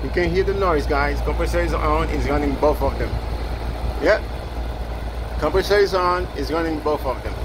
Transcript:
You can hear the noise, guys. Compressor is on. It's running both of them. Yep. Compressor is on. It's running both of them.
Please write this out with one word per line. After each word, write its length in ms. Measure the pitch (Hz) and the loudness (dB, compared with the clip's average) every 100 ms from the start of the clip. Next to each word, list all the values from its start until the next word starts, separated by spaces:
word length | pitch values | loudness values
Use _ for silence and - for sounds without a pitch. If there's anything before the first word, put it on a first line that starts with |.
You 60 | 135 | -2
can 180 | 180 170 | 0 2
hear 160 | 180 | 2
the 80 | 190 | 0
noise, 340 | 196 190 156 - | 2 2 2 2
guys. 320 | 147 143 143 | 2 2 0
Compressor 380 | - 151 160 170 | -2 0 0 2
is 120 | 175 | 0
on. 340 | 139 151 156 160 | 0 2 2 0
It's 180 | 143 127 | 0 0
running 260 | 147 143 131 | 0 0 2
both 260 | 147 143 | 2 2
of 160 | 139 127 | 0 0
them. 100 | 117 - - - - - - - - - | -2 -2 -4 -4 -4 -4 -6 -4 -4 0
Yep. 180 | 151 214 - - - - - - - - - - - - | 2 2 0 -8 -8 -6 -6 -6 -6 -6 -6 -6 -6 -2
Compressor 400 | 151 180 180 202 | 2 2 4 4
is 160 | 196 | 4
on. 340 | 185 180 180 180 - | 4 2 2 0 -4
It's 140 | 135 | -2
running 280 | 156 165 156 | 0 0 0
both 260 | 143 147 139 | 0 0 0
of 160 | 117 | -4
them. 80 | 113 - | -4 -6